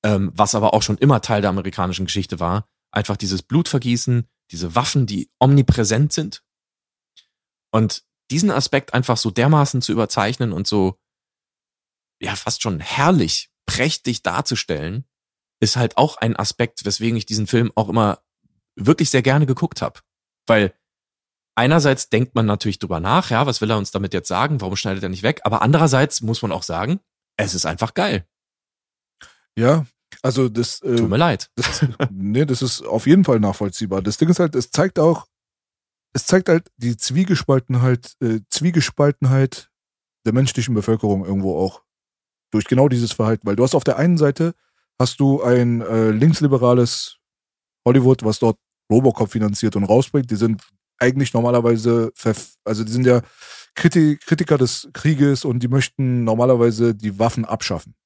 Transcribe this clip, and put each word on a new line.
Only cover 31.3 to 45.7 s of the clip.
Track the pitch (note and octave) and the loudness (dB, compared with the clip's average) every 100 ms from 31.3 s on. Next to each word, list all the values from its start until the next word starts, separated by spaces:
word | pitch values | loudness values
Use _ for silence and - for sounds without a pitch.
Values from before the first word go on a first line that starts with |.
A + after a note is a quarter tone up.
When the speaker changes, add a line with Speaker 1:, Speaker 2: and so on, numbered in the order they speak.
| A#2 - - | 0 -8 -8
Speaker 2:
das, | - - C#3 A2+ | -6 -2 -4 -2
<laughs> | C3+ | -6
nee, | F#2+ G2 A#2 D3 | -4 -4 -2 0
das | B2 | -2
ist | B2+ - | -4 -6
auf | A1 A2 C3 | -6 -4 4
jeden | F3 E3+ | 4 6
Fall | A#2 | 2
nachvollziehbar. | G#2 - G2+ - G#2 F#2+ | 2 -2 -6 -6 -4 -4
Das | F#2+ - | -4 -2
Ding | D#3+ | 0
ist | F3+ | 2
halt, | E3+ C#3 | 0 -2
es | A2+ | -4
zeigt | - F#3+ - | -2 -2 2
auch, | D#3 D#3+ - _ _ _ _ _ _ _ _ | 2 2 -6 _ _ _ _ _ _ _ _
es | A#2+ - | -8 0
zeigt | F#3 F#3 | 0 4
halt | E3 - _ | 0 0 _
die | A#2+ A2+ | -6 -4
Zwiegespaltenheit, | - C3+ F#3+ E3+ - C3+ - B2 B2+ B2 - - | -2 -2 0 0 2 0 0 0 2 0 -4 -6
äh, | A#2+ A2 - | -4 -4 -4
Zwiegespaltenheit | - E3 E3+ - - D3 C#3+ C3 C3+ C3+ - - _ _ _ _ _ A2+ | -4 0 0 -2 0 0 2 0 2 0 -4 -18 _ _ _ _ _ -2
der | |
menschlichen | A#2+ C3+ - B2 | 0 0 -2 -2
Bevölkerung | A2 G2+ A2 G#2 G2 F2+ | -2 0 -2 0 -2 -2
irgendwo | G2 F#2+ D#2 | -2 -2 -2
auch | F#2 - _ _ _ _ _ _ _ | -4 -6 _ _ _ _ _ _ _
durch | G#2+ - | -4 0
genau | B2+ C#3 | 2 2
dieses | B2 A#2 | 2 -2
Verhalten. | - A2 A2 G#2 | -2 -2 -2 -2
Weil | G2+ | 0
du | |
hast | B2+ F#3+ | 2 2
auf | |
der | D3+ B2+ | 0 0
einen | E3 E3+ | 2 2
Seite, | D3 C#3 E3 - _ _ _ _ | 2 0 -4 -4 _ _ _ _
hast | B2+ - | -4 2
du | C#3 C3+ | 2 2
ein, | B2 B2 A#2+ | 2 2 2